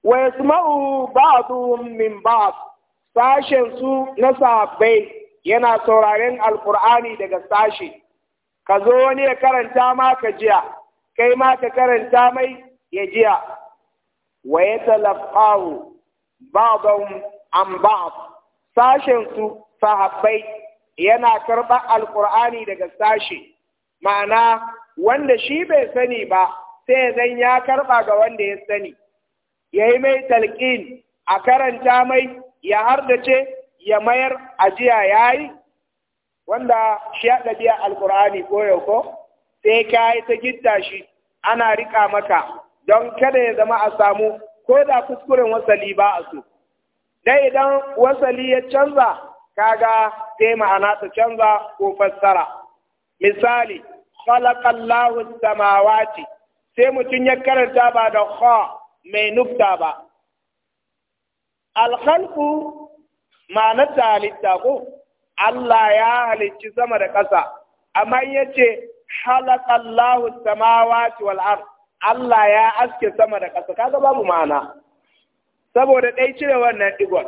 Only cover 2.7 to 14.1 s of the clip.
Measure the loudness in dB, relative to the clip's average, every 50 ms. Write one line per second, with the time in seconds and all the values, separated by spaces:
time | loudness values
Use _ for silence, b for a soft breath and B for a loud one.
2.7 | _ _ _ _ _ _ _ _ _ 0 2 4 2 2 2 0 0 0 0 -2
3.7 | -4 -8 -4 -4 -4 -4 -4 -8 -4 0 0 0 2 2 2 2 2 2 0 -2
4.7 | 0 0 2 4 4 2 0 -2 -16 -20 -20 _ _ _ _ -2 0 2 2 2
5.7 | 0 0 2 2 4 4 4 2 0 0 -2 -4 -4 -2 -2 -2 -2 -2 -2 -2
6.7 | 4 6 6 6 6 4 2 -2 -8 -10 -8 -6 -6 -8 -4 -2 0 2 2 2
7.7 | 0 -4 -14 -14 -16 -20 _ _ _ _ _ _ _ _ _ _ _ _ _ 0
8.7 | 0 2 4 4 4 4 4 2 2 0 0 -2 0 2 0 2 2 2 -2 0
9.7 | 0 2 2 2 2 2 2 2 2 0 -2 -6 -6 -2 2 2 2 2 0 -2
10.7 | -16 -20 -20 _ _ _ _ _ _ 0 2 2 4 4 4 2 2 2 -2 -4
11.7 | 0 0 2 2 2 0 0 2 4 6 6 4 2 0 -4 -4 -6 -12 -20 -20
12.7 | _ _ _ _ -10 -8 -8 -6 0 2 2 2 2 0 -4 -8 -18 -20 -20 -20
13.7 | _ _ _ _ _ _ _ _